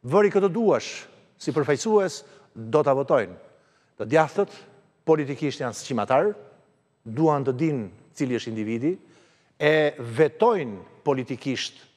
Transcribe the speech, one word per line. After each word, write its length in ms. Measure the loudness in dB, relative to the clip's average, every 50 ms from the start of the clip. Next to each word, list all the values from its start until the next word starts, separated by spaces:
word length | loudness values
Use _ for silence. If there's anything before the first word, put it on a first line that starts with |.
| _
Vëri 260 | 2 4 4 4 4 4
këtë 160 | 2 0 2
duash 400 | 0 2 2 2 2 2 0 -6 -14 -14 -18 -20 -20 _ _ _ _ _
si 120 | -8 -4 -2
përfaqësues, 640 | -2 0 0 0 0 0 2 2 2 2 0 -4 -8 -16 -20 -20 -20 _ _ _
do 280 | -14 -12 0 0 2 4
ta 100 | 4 2
votojnë. 400 | 2 2 2 2 2 2 0 -8 -18 -20 -20 _ _ _ _ _ _ _ _ _ _
Të 100 | -6 0
djathtët 460 | 2 2 2 2 0 -2 -2 -2 -4 -20 -20 -20 -20 -20 _ _ _ _ _ 2
politikisht 560 | 2 2 2 -4 -6 -4 -4 -4 -4 -4 -6
janë 140 | -6 -6 -8
sqimatar, 560 | -8 -4 -2 -2 0 2 2 4 4 2 -2 -4 -14 -20 _ _ _ _ _ _ _ _ _ _ _
duan 400 | -12 -4 0 2 2 2 2 0 -2
të 80 | -2 0
dinë 300 | -2 -2 -2 -4 -6 -8 -12 -20 -20 _ _ -6
cili 200 | -4 -2 -2 -4
është 140 | -4 -6
individi, 400 | -8 -6 -6 -4 -4 -2 -2 -4 -4 -4 _ _ _ _ _ _ _ _ _ _ _ _
e 380 | 2 2 4 4 2 0 -2 -4
vetojnë 1040 | -12 -10 2 2 2 2 4 2 2 2 2 2 -2 -6 -8 -12 -14 -20 -20 _ _
politikisht 760 | -2 -2 -2 -2 -6 -8 -8 -6 -6 -6 -6 -6 -10 -12 -16 -20 _ _